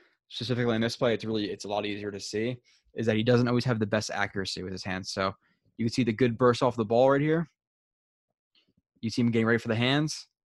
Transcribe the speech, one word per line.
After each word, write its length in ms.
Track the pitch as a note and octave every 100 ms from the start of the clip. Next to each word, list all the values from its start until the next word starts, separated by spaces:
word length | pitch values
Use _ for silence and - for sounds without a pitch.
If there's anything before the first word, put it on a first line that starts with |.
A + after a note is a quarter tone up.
| _ _ _
specifically 480 | - A#2 B2 A#2+ A2+
in 60 |
this 140 | A2+ -
play, 200 | B2+ G#2+
it's 100 | A2
really, 200 | A2 G#2
it's 200 | G2 G2+
a 20 |
lot 180 | G#2 G#2
easier 260 | G#2 G#2
to 80 | G2+
see, 380 | - G#2+ A2+ B2+ _ _ _
is 140 | - A2+
that 80 | G#2+
he 80 |
doesn't 240 | A2+ A#2+ B2
always 180 | B2 B2+
have 140 | A2+
the 60 | G#2+
best 260 | G#2+ -
accuracy 500 | - G2+ G#2 F#2+ -
with 100 | F#2
his 120 | F#2
hands. 280 | - F#2 F#2
So 220 | - F#2+ - _ _ _ -
you 80 | A2+
can 80 |
see 100 | -
the 100 | A#2
good 240 | A2 B2+ A2
burst 240 | B2 A#2
off 140 | C3 A#2
the 100 | G#2+
ball 240 | A#2 C3+
right 120 | C#3
here. 280 | D3+ D#3+ E3 _ _ _ _ _ _ _ _ _ _ _ _ _ _ _
You 80 | A2+
see 120 | A#2
him 100 | A#2+
getting 160 | A2+ A2+
ready 100 | A#2
for 100 | A#2
the 80 | A2
hands, 520 | B2 C#3+ D3+ - - _ _